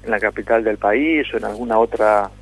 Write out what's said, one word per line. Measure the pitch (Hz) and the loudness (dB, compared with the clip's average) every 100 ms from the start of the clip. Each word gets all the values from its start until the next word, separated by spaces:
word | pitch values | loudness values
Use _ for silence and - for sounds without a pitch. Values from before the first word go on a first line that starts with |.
en | - | -4
la | 107 | -2
capital | 107 104 101 113 | -2 -4 0 2
del | 110 107 | 2 0
país | 101 113 151 156 135 | 0 2 2 0 -2
o | - | -4
en | |
alguna | 107 107 120 110 | -6 -8 -2 2
otra | 113 117 107 104 98 - | 2 2 2 2 0 -10